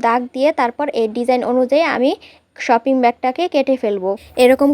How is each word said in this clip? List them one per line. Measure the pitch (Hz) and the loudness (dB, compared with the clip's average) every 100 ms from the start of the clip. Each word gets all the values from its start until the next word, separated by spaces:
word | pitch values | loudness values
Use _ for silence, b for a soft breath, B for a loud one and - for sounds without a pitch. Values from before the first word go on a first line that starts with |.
| 233 | 0
দাগ | 240 247 | -2 -4
দিয়ে | 254 285 311 | -2 -2 0
তারপর | 240 240 294 - | -2 -4 -4 -2
এই | 226 226 | -4 -2
ডিজাইন | 240 254 226 | -2 0 0
অনুযায়ী | 254 247 285 330 240 | -2 2 2 0 0
আমি | 262 403 B B _ - - | -2 -2 B B _ -8 0
শপিং | 233 269 262 | 0 0 0
ব্যাগটাকে | 240 240 254 254 349 | 0 -2 -4 -4 -2
কেটে | 294 269 262 | -2 0 -2
ফেলবো। | 220 202 185 202 B - | -2 -4 -4 -6 B 2
এরকম | 247 262 285 | 2 4 2